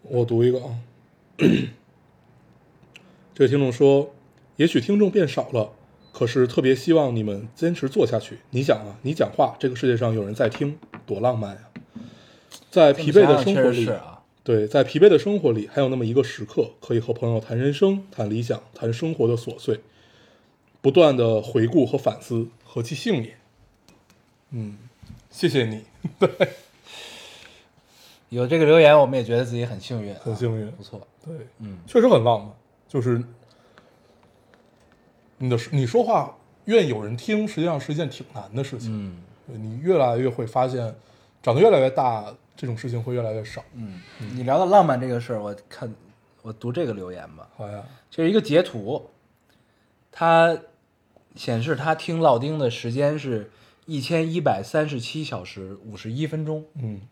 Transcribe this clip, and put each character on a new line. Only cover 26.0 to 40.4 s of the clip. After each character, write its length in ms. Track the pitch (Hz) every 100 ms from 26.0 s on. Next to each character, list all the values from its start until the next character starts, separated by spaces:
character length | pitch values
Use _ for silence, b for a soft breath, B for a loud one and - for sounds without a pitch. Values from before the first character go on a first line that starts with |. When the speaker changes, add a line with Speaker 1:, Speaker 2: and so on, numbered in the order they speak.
Speaker 1:
<laughs> 120 | - -
对。 120 | 185 - - - _ _ B B B B B B B B B _ _ b b b _
Speaker 2:
有 180 | 120 123
这 100 | 165
个 80 |
留 140 | 151 165
言， 180 | 151 151
我 80 |
们 140 | 131 135
也 40 |
觉 120 | 113
得 80 | 120
自 100 | 123
己 120 | 120
很 140 | 120 101
幸 220 | - 120
运 120 | 101
啊， 60 | 95
Speaker 1:
很 120 | 120
幸 240 | 107 120 110
运。 140 | 107
Speaker 2:
不 120 | 98
错。 220 | 98 104 - _
Speaker 1:
对， 100 | - 160 - _
Speaker 2:
嗯。 200 | 107 92
Speaker 1:
确 140 | 85 247
实 80 | 240
很 160 | 156
浪 220 | 117 110
漫。 80 | 104 - _ _ _
就 140 | 139
是 200 | 123 120 120 - _ b b b b b _ _ _ _ _ _ _ _ _ _ _ _ _ _
你 100 | 127
的， 80 | 120 -
你 140 | 147
说 160 | 123 233
话 360 | 233 196 127 - _ _
愿 220 | - 226 156
有 160 | 107
人 140 | 104 120
听， 280 | - 214
实 100 | 214
际 100 | -
上 120 | 170 151
是 140 | -
一 40 |
件 140 | 151 143
挺 160 | - 127
难 200 | 110 98
的 80 | 113
事 140 | 135 120
情。 140 | 113
Speaker 2:
嗯。 300 | 107 98 87 87 _
Speaker 1:
对， 120 | - 117
你 200 | 110 113
越 180 | 165 175
来 180 | 127
越 140 | 120 131
会 180 | 117